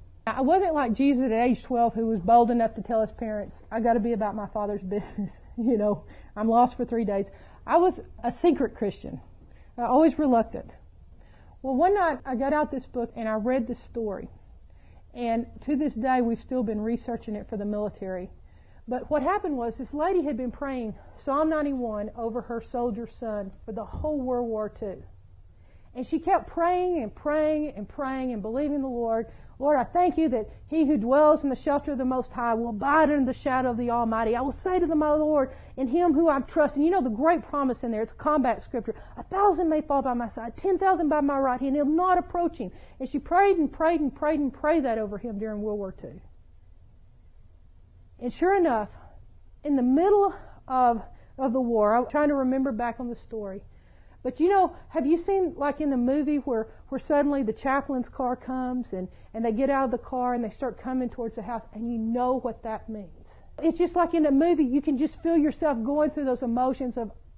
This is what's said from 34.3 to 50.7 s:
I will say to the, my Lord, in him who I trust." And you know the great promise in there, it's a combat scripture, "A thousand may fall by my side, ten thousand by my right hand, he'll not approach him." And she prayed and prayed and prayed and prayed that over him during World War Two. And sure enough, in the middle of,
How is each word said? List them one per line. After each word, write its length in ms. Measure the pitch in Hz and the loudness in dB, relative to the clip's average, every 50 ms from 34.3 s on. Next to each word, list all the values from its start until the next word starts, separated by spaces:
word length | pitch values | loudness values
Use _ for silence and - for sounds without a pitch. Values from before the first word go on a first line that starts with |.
| 233 | 0
I 60 | 240 262 | 0 0
will 100 | 277 247 | -2 -4
say 260 | - - 370 370 370 | -4 -2 0 2 2
to 80 | 349 | 2
the, 100 | 294 330 | 2 2
my 160 | 302 302 302 294 | 2 4 4 4
Lord, 400 | 302 302 302 311 294 262 262 - - - - - - | 4 4 4 4 2 2 0 -4 -10 -18 -14 -6 -4
in 100 | 269 240 | -2 0
him 240 | 247 339 359 349 277 | 2 4 4 4 6
who 160 | 285 339 330 | 6 6 4
I 120 | 285 269 | 4 2
trust." 360 | 254 - - 339 294 277 - | 0 0 2 2 2 2 2
And 80 | 277 294 | 2 2
you 60 | 330 | 4
know 100 | 381 381 | 4 2
the 80 | 254 254 | 2 0
great 340 | 214 208 285 320 349 311 - | 0 2 4 4 4 2 0
promise 420 | - - 285 277 262 247 - - | -4 -4 -2 0 -2 -2 -2 -4
in 60 | 233 | -4
there, 120 | 226 214 226 | -4 -4 -4
it's 100 | 226 - | -6 -8
a 40 | |
combat 440 | - - 311 302 302 254 254 214 - | -4 -2 0 2 2 2 0 0 -2
scripture, 340 | - - - 240 - - - - - - - | -6 -6 -6 -6 -6 -6 -8 -10 -14 -16 -16
"A 60 | - - | -16 -10
thousand 480 | - 381 381 403 415 349 285 359 320 | -6 0 2 4 4 4 4 2 2
may 100 | 311 302 | 2 0
fall 220 | 302 - 285 277 254 | 0 0 -2 0 0
by 100 | 262 247 | 0 -2
my 160 | 240 240 226 | -2 -4 -6
side, 280 | - 240 220 233 - | -8 -10 -10 -10 -10
ten 200 | - - 381 381 | -4 -2 0 0
thousand 320 | 339 381 381 381 311 339 294 | 2 2 2 2 2 2 2
by 140 | 302 302 285 | 2 2 2
my 160 | 277 285 269 | 2 2 2
right 220 | 269 262 247 247 | 2 2 0 0
hand, 160 | 254 277 262 | 0 0 0
he'll 100 | 294 294 | 2 2
not 320 | 269 311 320 359 370 370 359 | 2 2 2 4 4 4 2
approach 400 | 359 - - 359 349 339 - - | 2 0 -2 -2 -2 -2 -2 -6
him." 120 | 226 180 - - - - - - | -8 -10 -10 -14 -20 -20 -12 -12
And 80 | 262 254 | -10 -6
she 100 | - 294 | -6 -6
prayed 380 | - - 330 359 403 403 381 | -4 0 2 4 4 6 4
and 160 | 339 302 277 - | 4 0 -2 -2
prayed 280 | - 320 320 349 302 | 0 0 2 2 2
and 140 | 302 269 - | 0 -2 -2
prayed 260 | - - 302 320 294 | -2 0 0 0 0
and 120 | 294 262 - | 0 -2 -4
prayed 320 | - - 302 330 330 262 | -2 0 2 2 2 2
that 140 | 254 226 220 | 0 -2 -2
over 180 | 214 202 208 | -4 -4 -6
him 220 | 190 202 240 214 202 | -8 -8 -8 -8 -6
during 240 | 214 220 214 208 208 | -6 -6 -6 -6 -4
World 160 | 214 208 208 | -4 -4 -4
War 140 | 196 190 185 | -6 -8 -10
Two. 280 | - - 123 - 180 - - - - - - - - - - - - - - - - - - - - - - - - - - - - - - - - - - - - - - - - | -12 -16 -16 -16 -16 -20 -20 -20 -20 -20 -20 -20 -20 -20 -20 -20 -20 -20 -20 -20 -20 -20 -20 -20 -20 -20 -20 -20 -20 -20 -20 -20 -20 -20 -20 -20 -20 -20 -20 -20 -20 -20 -20 -18 -10
And 120 | 233 247 - | -10 -10 -4
sure 240 | - 330 359 392 | 0 2 4 4
enough, 320 | 403 349 320 247 220 208 202 - - - - - - - - - - - - - - - | 4 4 4 2 0 -2 -4 -8 -16 -20 -20 -20 -20 -20 -20 -20 -20 -20 -20 -20 -10 -4
in 120 | 294 285 | 0 0
the 60 | 269 247 | 2 4
middle 520 | 247 262 294 349 403 403 403 403 392 302 - - - - - - | 4 4 4 6 6 6 4 4 2 0 -4 -10 -18 -20 -20 -10
of, 360 | - | -4